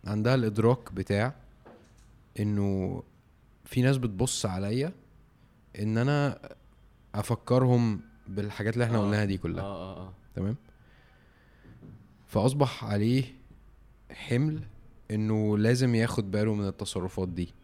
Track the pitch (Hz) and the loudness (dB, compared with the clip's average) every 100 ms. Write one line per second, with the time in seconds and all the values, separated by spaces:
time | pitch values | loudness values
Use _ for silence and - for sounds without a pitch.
0 | - 107 110 131 110 104 113 131 - 95 | -4 0 2 4 2 4 4 4 -2 -8
1 | 95 101 120 - - - - - - - | 0 2 0 -4 -20 -20 -20 -20 -20 -20
2 | - - - - 104 104 98 95 92 90 | -20 -20 -16 -4 0 2 2 0 -2 -4
3 | - _ _ _ _ _ - - 127 135 | -10 _ _ _ _ _ -4 2 2 2
4 | 120 95 127 - 104 92 101 120 156 - | 0 -2 -2 0 -4 -2 -2 -2 -2 -6
5 | - - - _ - _ _ - 107 110 | -20 -20 -20 _ -20 _ _ -6 -2 0
6 | 131 147 143 - - - - - - _ | 2 2 0 -2 -14 -20 -20 -20 -20 _
7 | - 104 - 117 - 127 127 123 117 104 | -8 -6 -2 -4 2 4 6 4 4 0
8 | - - - 95 104 - 107 117 120 117 | -8 -20 -10 -6 -6 -2 -2 0 2 2
9 | 101 104 104 95 82 87 98 95 92 85 | 2 2 0 0 -2 -4 -6 -8 -10 -12
10 | 92 92 - - 98 135 - - - - | -14 -18 -14 -6 -4 -4 -10 -20 -20 -20
11 | - - - - - - - - - - | -20 -20 -20 -20 -20 -20 -20 -20 -20 -20
12 | - - - 104 117 143 135 - 110 104 | -20 -20 -6 0 0 2 -2 -2 -4 0
13 | 107 131 131 - - - - - - - | 2 0 -2 -12 -20 -20 -20 -20 -20 -20
14 | - - - 120 156 156 104 - - - | -20 -16 -4 -2 0 -4 -10 -18 -20 -20
15 | - 107 107 107 107 104 110 123 127 113 | -6 -2 0 0 2 2 4 4 4 4
16 | 113 - 101 104 107 104 98 - 101 98 | 2 0 -2 0 0 0 -2 -4 -6 -4
17 | 92 - 92 85 87 - | -4 -4 -4 -2 -6 -8